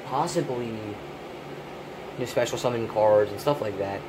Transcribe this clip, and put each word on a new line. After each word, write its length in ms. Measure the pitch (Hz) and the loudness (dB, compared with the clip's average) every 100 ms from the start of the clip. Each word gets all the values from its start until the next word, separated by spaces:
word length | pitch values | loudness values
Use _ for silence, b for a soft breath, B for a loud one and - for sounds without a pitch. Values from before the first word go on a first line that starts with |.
| - | -4
possibly 680 | 131 165 165 143 123 117 110 107 101 - - - - - - - - - - - - | 0 2 0 0 -2 -2 -4 -6 -8 -10 -12 -12 -12 -10 -10 -10 -12 -12 -12 -10 -6
do 80 | 120 | -2
special 320 | 131 117 123 | 2 2 2
summon 300 | 127 120 110 | 0 0 0
cards 440 | 110 107 107 104 | 4 8 8 6
and 80 | 101 | 2
stuff 220 | 147 147 | 2 2
like 160 | 107 95 | 0 -2
that. 200 | 98 98 | -4 -4